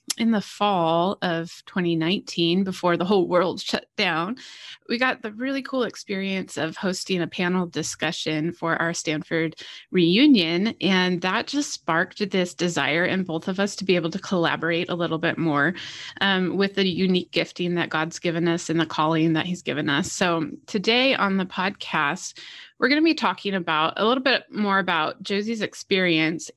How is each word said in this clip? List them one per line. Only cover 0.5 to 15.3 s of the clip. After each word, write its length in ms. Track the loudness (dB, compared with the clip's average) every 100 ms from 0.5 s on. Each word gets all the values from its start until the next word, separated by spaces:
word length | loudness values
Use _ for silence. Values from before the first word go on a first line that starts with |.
| -2 0 2 2 2 0 0
of 420 | -2 -2 -6 -12 -6
twenty 300 | -2 0 2
nineteen, 680 | 2 0 -2 -2 2 2 0
before 320 | 0 0 2
the 80 | 2
whole 240 | 2 4
world 320 | 2 2 -2
shut 240 | -6 -6 -6 -2
down, 400 | 0 0 -4 -6 -12 -18 -18 -20 -6
we 80 | 0
got 240 | 0 -2
the 100 | -8
really 300 | -6 -4 -4
cool 220 | -4 -2
experience 760 | -2 -6 -8 -4 -2 -4 -6 -6
of 180 | -6 -4
hosting 460 | -4 -4 -2 -2
a 60 | -2
panel 380 | -2 0 0 -2
discussion 840 | -4 -6 -4 -4 -2 -4 -2 -2
for 240 | -4 -4 0
our 120 | -2
Stanford 600 | -2 -4 -4 -2 -2 -2 -6 -16 -18 -2
reunion. 840 | 4 6 6 8 6 6 0 -2 0
And 400 | 2 4 2 0
that 260 | 0 -2 -2
just 240 | -2 -2
sparked 580 | -4 0 2 2 -2 -2
this 220 | 0 -2
desire 520 | 0 -2 0 0 2 0
in 180 | 0
both 240 | -2 -4 -4
of 140 | -2
us 160 | -2 -2
to 80 | 2
be 100 | 2
able 140 | 2
to 100 | -6
collaborate 720 | -2 0 2 0 0 -2 -2
a 60 | -2
little 240 | -2 0
bit 180 | -2